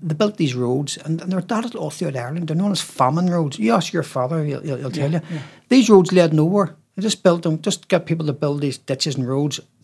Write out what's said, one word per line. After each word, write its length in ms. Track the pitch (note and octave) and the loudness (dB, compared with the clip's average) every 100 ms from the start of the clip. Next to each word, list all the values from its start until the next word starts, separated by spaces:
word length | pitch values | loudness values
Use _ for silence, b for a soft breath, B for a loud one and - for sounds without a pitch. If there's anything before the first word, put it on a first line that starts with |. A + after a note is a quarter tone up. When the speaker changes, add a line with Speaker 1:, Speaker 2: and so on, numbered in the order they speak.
Speaker 1:
they 120 | E3 | -4
built 220 | D#3 G#3+ G#3 | 0 0 0
these 180 | D3+ | -2
roads, 440 | B2 B2 C3 C#3+ - | 0 0 0 -2 -6
and, 220 | D#3 D#3+ | -4 -4
and 120 | F3+ | -2
they're 80 | F#3 | -4
dotted 340 | F3+ A3 A#3 | -2 -2 -4
all 160 | A3 D3+ | -6 -8
throughout 240 | - E3 | -4 -4
Ireland. 320 | C3+ A#2+ D#3+ D#3+ | -4 -6 -6 -4
They're 100 | D#3 | 0
known 140 | G3+ | 0
as 100 | G3 | 0
famine 480 | - - B2+ D#3 F3+ | -4 0 2 2 0
roads. 300 | F3 D3+ - | 0 -2 0
You 140 | A3 | 2
ask 200 | A3+ - | 2 0
your 120 | E3+ | -4
father, 400 | - C3+ B2+ E3 | -4 -2 -2 -2
he'll, 160 | D3 C#3 | -2 -4
he'll, 160 | D#3+ B2 | -6 -6
he'll 140 | C3 | -6
tell 200 | D#3 C#3+ | -4 -2
Speaker 2:
Yeah, 100 | E3 - | -2 -4
Speaker 1:
you. 80 | D#3+ | -8
Speaker 2:
yeah. 60 | C3 B B | -10 B B
Speaker 1:
These 220 | B3+ A3+ | 4 8
roads 220 | G3+ F3 | 8 8
led 200 | F#3 E3+ | 4 4
nowhere. 420 | D#3 D#3 G3+ F#3 - _ | 4 2 2 0 -4 _
They 80 | - | -6
just 200 | G#3+ - | -4 0
built 200 | F#3 E3+ | 2 2
them, 180 | E3+ D#3 | 2 -2
just 260 | G3+ - - | -2 -6 0
got 180 | F3+ F3+ | 0 0
people 200 | E3 D3+ | -2 -2
to 60 | |
build 280 | C3+ D3+ C#3+ | -2 -2 -2
these 180 | C#3+ B2+ | -4 -4
ditches 380 | - C3+ D#3 B2+ | -6 -4 -4 -4
and 100 | B2+ | -2
roads 320 | C3+ D3 - - _ | 0 -2 -4 -12 _